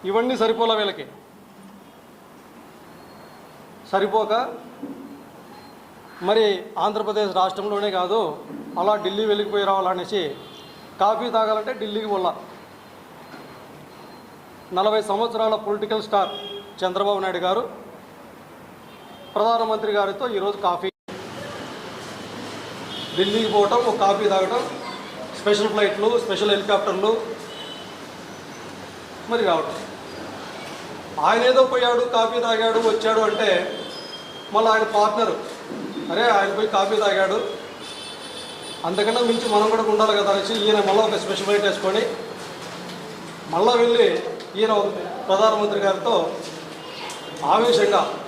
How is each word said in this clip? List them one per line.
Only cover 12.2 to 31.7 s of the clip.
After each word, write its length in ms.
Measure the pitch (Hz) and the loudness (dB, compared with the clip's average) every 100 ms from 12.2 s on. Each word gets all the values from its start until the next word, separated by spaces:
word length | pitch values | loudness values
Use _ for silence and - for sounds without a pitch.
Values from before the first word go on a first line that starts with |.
| 180 - - - - - - - - - - - - - - - - - - - - - - - - | 0 -2 -14 -18 -20 -20 -20 -20 -20 -20 -20 -18 -18 -18 -20 -20 -20 -20 -20 -20 -20 -20 -20 -20 -6
నలభై 300 | 185 208 214 | 0 2 2
సంవత్సరాల 520 | 208 202 233 220 220 | 2 0 0 0 0
పొలిటికల్ 480 | 214 202 208 208 220 | 0 -2 -2 -2 -2
స్టార్ 260 | 208 208 185 202 - - - - | 0 0 0 -4 -10 -12 -14 -4
చంద్రబాబు 340 | 185 185 202 196 | -2 0 0 0
నాయుడు 200 | 190 180 | 0 -2
గారు 320 | 180 202 247 - - - - - - - - - - - - - - - - | 0 0 -2 -12 -16 -18 -20 -20 -20 -20 -20 -20 -20 -20 -20 -20 -20 -20 -8
ప్రధానమంత్రి 580 | 202 220 233 220 220 214 | 0 2 2 0 -2 0
గారితో 360 | 208 196 196 254 | 0 0 -2 -4
ఈరోజు 280 | 202 196 202 | -2 -4 0
కాఫీ, 340 | 185 175 190 _ - - - - - - - - - - - - - - - - - - - - - 170 | 0 0 -4 _ -16 -14 -12 -12 -12 -12 -12 -12 -14 -14 -14 -14 -12 -12 -12 -12 -12 -12 -12 -10 -6 -2
ఢిల్లీకి 360 | 202 214 220 | 0 2 2
పోవటం, 240 | 208 202 233 | 4 4 4
ఒక 200 | 233 208 | 2 2
కాఫీ 320 | 196 208 202 | 4 4 2
తాగటం, 400 | 190 185 240 - - - - - - - - | 2 2 0 -2 -8 -10 -12 -12 -12 -12 -4
స్పెషల్ 280 | 208 202 220 | 2 2 2
ఫ్లైట్లు, 500 | 214 202 196 214 240 | 2 0 2 2 2
స్పెషల్ 320 | 208 190 208 | 0 0 2
హెలికాప్టర్లు, 880 | 196 202 202 202 185 208 226 - 151 - - - - - - - - - - - - - - - - - - - | 2 4 2 2 0 2 0 -2 -10 -12 -12 -12 -14 -14 -14 -14 -14 -16 -16 -14 -14 -14 -14 -14 -16 -16 -14 -4
మరి 140 | 233 | 0
రావటం. 300 | 196 165 - - - - - - - - - - - - - - - - | 2 2 0 -6 -10 -12 -14 -12 -12 -12 -12 -12 -12 -12 -12 -14 -10 0
ఆయన 180 | 160 226 | 4 4
ఏదో 220 | 247 254 | 6 6
పోయాడు, 360 | 262 | 6